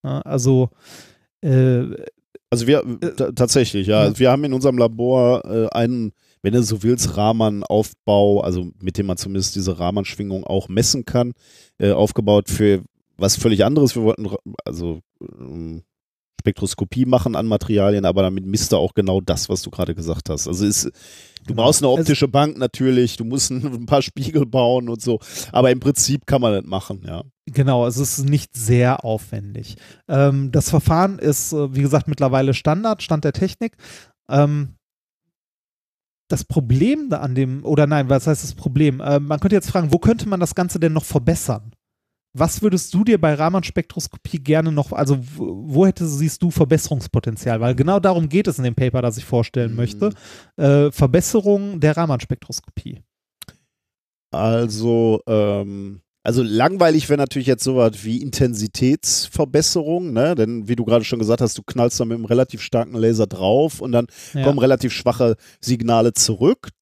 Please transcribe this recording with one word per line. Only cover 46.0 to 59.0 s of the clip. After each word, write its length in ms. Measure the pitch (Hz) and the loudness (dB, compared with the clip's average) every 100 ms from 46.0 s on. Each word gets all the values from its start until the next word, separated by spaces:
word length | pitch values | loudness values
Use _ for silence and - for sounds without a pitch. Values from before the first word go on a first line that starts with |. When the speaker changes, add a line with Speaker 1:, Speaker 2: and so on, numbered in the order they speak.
| 165 | -4
Speaker 1:
siehst 360 | 139 156 - | 0 -2 0
du 80 | 175 | -2
Verbesserungspotenzial? 1080 | 160 147 156 - 139 - - 117 107 123 113 | 2 2 2 0 -6 -2 -2 -2 -6 -4 0
Weil 140 | 120 | 0
genau 260 | 123 139 196 | 2 2 4
darum 300 | 190 175 156 | 2 2 2
geht 160 | 170 202 | 0 0
es 80 | 143 | -2
in 80 | |
dem 100 | 127 | -2
Paper, 280 | 117 131 127 | 0 0 0
das 160 | 120 113 | -2 -4
ich 60 | - | -2
vorstellen 460 | 123 113 131 117 | -2 0 -2 -4
Speaker 2:
Mhm. 40 | 117 | -2
Speaker 1:
möchte. 340 | 120 104 202 208 - - - - | -4 -2 -2 -4 -18 -20 -20 0
Äh, 340 | 143 143 147 | 4 4 4
Verbesserung 880 | - 135 165 - 226 202 202 202 180 | 2 2 2 2 0 2 0 0 0
der 140 | 151 151 | 0 0
Raman-Spektroskopie. 1040 | 165 127 - 135 - - - - - - _ _ _ _ - _ _ _ _ _ _ _ _ | 0 -2 -4 -10 -8 -14 -12 -14 -14 -16 _ _ _ _ -20 _ _ _ _ _ _ _ _
Speaker 2:
Also, 880 | 76 107 117 117 107 117 117 117 110 - | -2 0 0 -2 -2 0 2 4 2 0
ähm, 760 | 107 104 101 101 101 98 98 _ _ | 0 2 0 -4 -10 -12 -16 _ _
also 180 | - 117 | -2 0
langweilig 680 | 117 107 143 196 165 156 - | 0 2 2 4 4 4 2
wäre 80 | 143 | 0
natürlich 280 | 139 143 127 | 0 -2 -2
jetzt 160 | 127 | 0
sowas 380 | 135 127 113 104 | 0 2 2 2
wie 180 | 107 120 | -6 -6
Intensitätsverbesserung, 1900 | 143 - 127 110 107 - 123 151 | -6 -2 0 0 -6 0 0 0